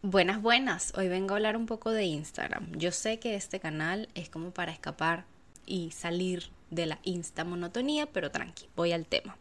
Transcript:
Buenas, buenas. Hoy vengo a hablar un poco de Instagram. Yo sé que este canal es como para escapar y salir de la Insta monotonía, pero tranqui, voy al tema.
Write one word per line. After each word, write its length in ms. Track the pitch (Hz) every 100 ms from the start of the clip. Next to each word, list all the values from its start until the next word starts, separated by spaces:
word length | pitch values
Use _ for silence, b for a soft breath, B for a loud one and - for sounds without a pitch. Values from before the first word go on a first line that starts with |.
Buenas, 360 | 202 190 175 214
buenas. 540 | 220 240 262 180 - -
Hoy 120 | 190
vengo 260 | 180 190
a 40 | 202
hablar 200 | 214 220
un 80 | 226
poco 240 | 220 226
de 140 | 220
Instagram. 680 | 190 151 151 - - - 165
Yo 180 | 165 170
sé 260 | 170 220 226
que 160 | 233
este 260 | 208 - 190
canal 480 | 165 156 160 190 220
es 160 | - 165
como 220 | 156 170
para 200 | 180 170
escapar 540 | 160 - 156 160 170 - - - - -
y 240 | 190 165
salir 580 | - 175 175 185 180 - - -
de 160 | 165 160
la 140 | 151
Insta 420 | - 180 165 -
monotonía, 640 | 170 175 175 226 262 302 302
pero 240 | 202 151
tranqui, 380 | - 180 - - -
voy 160 | 170
al 160 | 170 160
tema. 280 | - 208 -